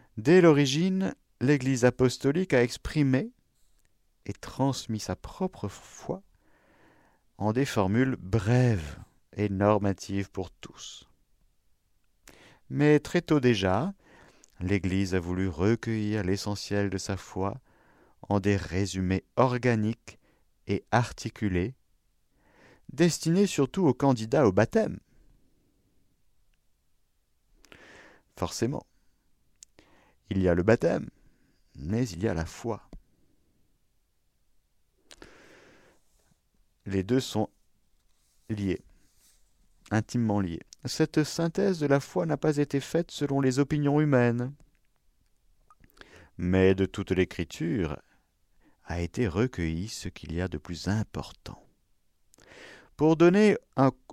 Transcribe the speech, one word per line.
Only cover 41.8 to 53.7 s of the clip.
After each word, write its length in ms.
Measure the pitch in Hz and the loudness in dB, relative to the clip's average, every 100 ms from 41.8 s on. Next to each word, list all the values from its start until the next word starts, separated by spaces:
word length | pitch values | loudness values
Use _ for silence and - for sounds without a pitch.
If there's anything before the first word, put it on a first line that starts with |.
| 143 | 0
la 120 | 139 | 0
foi 280 | - 185 165 | 0 -4 -4
n'a 100 | 147 | -2
pas 200 | 156 147 | 0 0
été 220 | 147 139 | -2 -4
faite 300 | - 165 170 | -2 -4 -4
selon 320 | - 143 139 | -6 -2 0
les 160 | 135 127 | 2 2
opinions 420 | 139 147 143 147 | 0 0 2 2
humaines, 540 | 151 131 120 120 127 143 _ _ _ _ _ _ _ _ _ _ _ _ _ _ - - - - | 4 4 4 0 -6 -10 _ _ _ _ _ _ _ _ _ _ _ _ _ _ -20 -20 -20 -6
mais 380 | 90 92 95 95 | 0 4 6 4
de 100 | 95 | 0
toute 240 | - 95 | -2 -2
l'Écriture 920 | 90 90 - 82 - 170 127 78 71 _ _ _ _ _ _ _ _ | 0 0 -2 -8 -6 -4 -2 -4 -6 _ _ _ _ _ _ _ _
a 180 | - 85 | -10 -6
été 260 | 85 - 110 | -6 -4 -2
recueilli 600 | 85 123 - 82 82 110 | -2 -2 -2 -4 -4 -8
ce 220 | - - | -10 -14
qu'il 220 | - 80 | -14 -10
y 80 | 82 | -6
a 60 | 92 | -6
de 120 | 78 | -8
plus 280 | - 82 90 | -10 -8 -4
important, 800 | 107 - - - - - - _ _ _ _ _ _ _ _ - - - - - - | -4 -4 -10 -12 -16 -20 -20 _ _ _ _ _ _ _ _ -20 -20 -20 -20 -20 0
pour 180 | 151 160 | 2 6
donner 420 | 175 196 214 - - | 6 8 6 4 -2